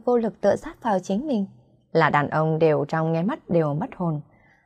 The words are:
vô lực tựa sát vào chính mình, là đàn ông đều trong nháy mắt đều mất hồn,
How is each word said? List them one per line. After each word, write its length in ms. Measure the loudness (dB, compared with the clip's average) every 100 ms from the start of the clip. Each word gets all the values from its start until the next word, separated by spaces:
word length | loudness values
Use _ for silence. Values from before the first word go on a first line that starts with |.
vô 120 | 0 0
lực 240 | 0 0
tựa 160 | 2 2
sát 260 | -2 -8
vào 160 | -2 -2
chính 280 | 0 -4 -2
mình, 200 | -2 -4 -8 _ _ _
là 180 | 2 2
đàn 180 | 2 0
ông 300 | 0 0 2
đều 260 | 2 2
trong 280 | 0 -2 0
nháy 100 | 0
mắt 160 | -2 -4 -2
đều 260 | 0 0
mất 160 | -2 -6 -6
hồn, 240 | -4 -4 -8 _ _ _